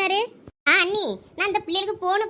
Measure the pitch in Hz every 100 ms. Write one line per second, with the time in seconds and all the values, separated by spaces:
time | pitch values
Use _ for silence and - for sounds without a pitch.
0 | 381 392 480 - - _ - 359 349 415
1 | 311 190 - - 403 403 415 359 392 427
2 | 359 403